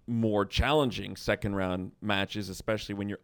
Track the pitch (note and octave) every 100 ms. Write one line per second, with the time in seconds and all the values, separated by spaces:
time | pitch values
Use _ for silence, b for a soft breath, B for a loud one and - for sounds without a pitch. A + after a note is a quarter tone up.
0 | - A#2 A2+ G#2 G2+ - B2 D3+ C3+ F#2+
1 | G2 G2 - G#2+ G#2 G2 F#2 F2+ F#2 -
2 | G#2+ G2+ G2 G#2+ F#2+ F#2 - G#2+ - G2+
3 | G2+ G2+